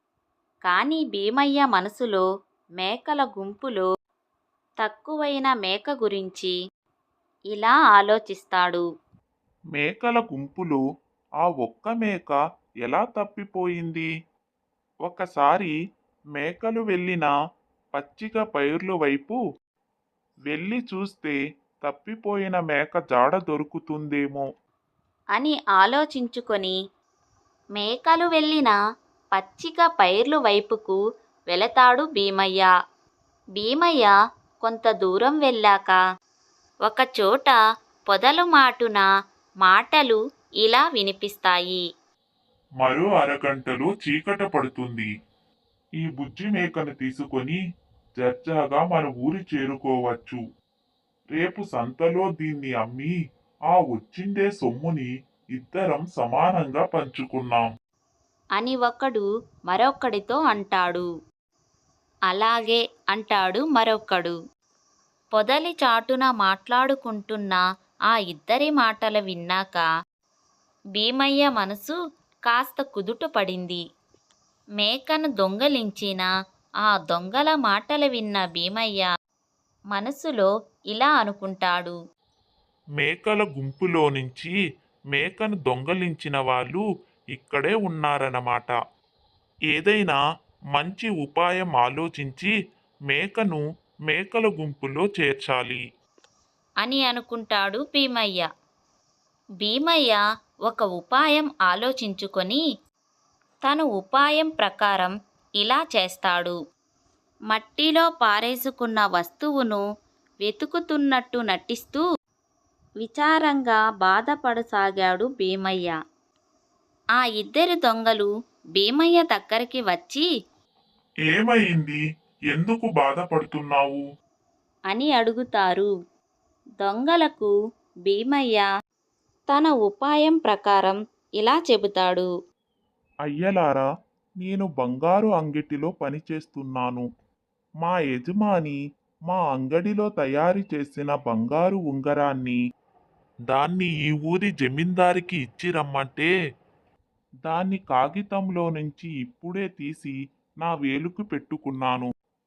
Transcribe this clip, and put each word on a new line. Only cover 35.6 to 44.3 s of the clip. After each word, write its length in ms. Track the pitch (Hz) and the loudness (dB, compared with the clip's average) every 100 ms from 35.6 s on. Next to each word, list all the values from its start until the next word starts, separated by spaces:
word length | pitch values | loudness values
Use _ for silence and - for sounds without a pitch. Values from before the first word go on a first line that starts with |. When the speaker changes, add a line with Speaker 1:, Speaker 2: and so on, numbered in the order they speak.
| 208 196 - 185 185 185 _ _ _ _ _ - | 4 4 4 4 4 0 _ _ _ _ _ -4
Speaker 1:
ఒకచోట 960 | 214 233 254 - 196 269 277 240 220 226 _ _ - | -2 0 0 2 2 4 4 6 6 2 _ _ 0
పొదలు 340 | 196 247 320 | 4 4 4
మాటున 800 | 349 302 262 247 233 208 196 196 - _ _ 190 | 6 8 8 4 0 2 4 2 0 _ _ 2
మాటలు 720 | 185 196 247 302 262 220 254 _ _ | 6 6 4 2 4 2 0 _ _
ఇలా 360 | - 220 247 320 | 0 4 4 4
వినిపిస్తాయి. 1080 | 254 196 196 202 196 185 180 180 185 170 - _ _ _ _ _ _ _ | 0 -4 -4 -8 -2 0 2 0 -4 -6 -10 _ _ _ _ _ _ _
Speaker 2:
"మరో 420 | 131 131 143 196 180 | 0 0 2 2 4
అరగంటలో 800 | 143 143 143 135 127 127 156 | 2 0 -2 -4 -4 -2 -2
చీకట 500 | 208 156 151 202 | -2 -4 -4 -2